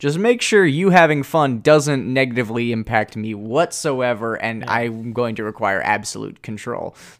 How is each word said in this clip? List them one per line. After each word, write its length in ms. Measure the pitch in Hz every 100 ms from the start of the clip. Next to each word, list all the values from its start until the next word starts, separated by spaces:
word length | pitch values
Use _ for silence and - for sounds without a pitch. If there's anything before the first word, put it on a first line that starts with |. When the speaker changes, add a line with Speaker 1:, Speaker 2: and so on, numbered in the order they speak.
Speaker 1:
Just 180 | 143 160
make 240 | 226 247
sure 240 | - 214 170
you 240 | 143 190
having 320 | 180 160 151
fun 380 | 131 165 143 113
doesn't 520 | 147 151 143 139 117
negatively 600 | 131 131 117 107 117 120
impact 440 | 113 107 113 107 110
me 160 | 110
whatsoever, 1000 | 104 110 135 170 - 156 131 123 110 117
and 280 | 110 113 113
Speaker 2:
Yeah. 100 | -
Speaker 1:
I'm 400 | 117 120 113 117
going 240 | 117 117 113
to 80 |
require 360 | 107 - 104 98
absolute 600 | - 104 101 107 107 -
control 540 | - 107 120 - 82 - -